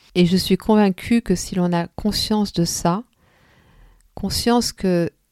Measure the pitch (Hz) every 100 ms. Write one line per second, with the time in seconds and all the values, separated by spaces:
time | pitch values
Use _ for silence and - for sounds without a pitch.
0 | _ 180 175 185 - 185 - 214 202 180
1 | - 233 - 175 - 190 175 170 170 -
2 | 214 - - 214 202 - 170 - 170 190
3 | - _ _ _ _ _ _ _ - _
4 | _ - 196 - 233 240 233 - 190 175
5 | 170 - _